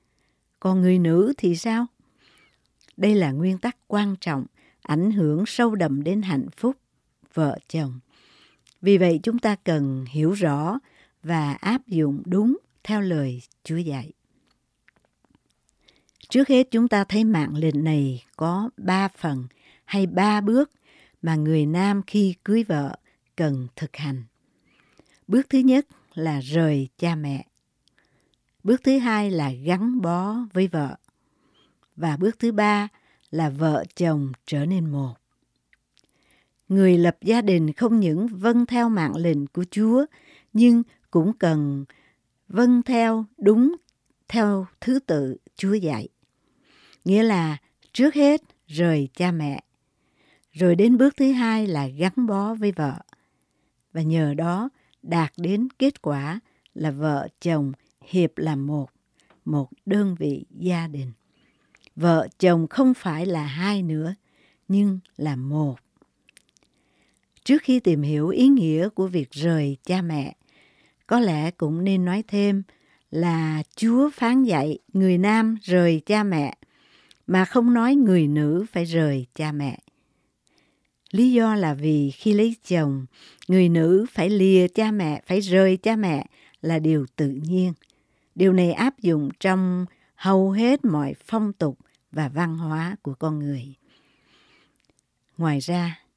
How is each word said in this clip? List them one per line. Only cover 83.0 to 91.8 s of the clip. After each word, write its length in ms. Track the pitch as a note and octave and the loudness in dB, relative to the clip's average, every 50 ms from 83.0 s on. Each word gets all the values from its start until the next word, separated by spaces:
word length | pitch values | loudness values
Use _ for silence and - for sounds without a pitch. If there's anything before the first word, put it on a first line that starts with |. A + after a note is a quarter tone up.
| B2+ - _ _ - - - - - - | -8 -12 _ _ -20 -20 -20 -10 -2 2
người 200 | F#3 F#3 F3+ E3+ | 4 4 4 4
nữ 380 | E3+ E3 D#3+ E3 F#3 G3 A3+ - | 4 4 4 4 4 4 2 0
phải 200 | - - E3 G3 | -4 -2 -2 0
lìa 380 | G#3+ G3 F#3+ F#3+ F#3+ F#3 F3+ F3+ | 2 2 4 6 6 6 4 2
cha 220 | - A3 A3 G#3+ | 0 -2 -2 0
mẹ, 320 | G#3+ G3+ F3 D3+ D3 - - | -2 -2 -4 -4 -4 -6 -6
phải 140 | - F#3 G#3 | -4 -4 -4
rời 360 | G3 F#3 F3+ F#3+ F#3+ F#3+ F#3+ | -2 2 2 4 4 4 2
cha 200 | F#3 - A3 A3+ | 0 0 -2 0
mẹ 300 | A3 G3+ F3 D3+ C3+ - - _ _ _ _ _ _ | 0 0 -2 -2 -4 -6 -8 _ _ _ _ _ _
là 180 | - D#3+ E3 D#3 | -4 -2 -2 0
điều 280 | D#3 D#3 D#3 D3 C3 - _ | 2 2 2 0 -2 -4 _
tự 140 | - D3+ C#3 | -2 -2 -2
nhiên. 420 | C3 C#3 D#3 D#3+ F#3 F#3 F3+ F3+ D#3+ - _ _ _ _ _ _ _ _ _ _ - | -2 -4 -4 -2 -2 0 0 -2 -4 -8 _ _ _ _ _ _ _ _ _ _ -2
Điều 180 | - F#3+ F#3+ | 2 4 4
này 200 | F#3 F#3 F3+ E3+ | 4 4 4 2
áp 260 | - - A3+ C4+ - _ | 0 0 -2 -2 -2 _
dụng 280 | - F3 D#3+ D3+ C#3+ C#3 - - | 0 0 0 0 -2 -4 -6 -4
trong 460 | - F#3+ F#3 F#3+ F#3 F3+ F3+ F3+ F3+ - _ _ _ _ _ | -2 0 0 0 0 0 -2 -2 -6 -8 _ _ _ _ _
hầu 360 | - - F#3+ G3 F#3+ F#3+ F#3+ | -4 0 2 2 2 2 2
hết 340 | F#3+ G#3+ A#3 B3 C#4 C#4 - | 0 0 2 2 2 2 0
mọi 300 | A3 D#3 D3 C#3+ C#3 - - _ | 0 0 0 -2 -4 -8 -10 _
phong 280 | - A3 A3 G#3+ G3+ | -6 -4 -4 -4 -4
tục 260 | G3 - E3 C#3+ C3 - | -4 -4 -4 -4 -4 -8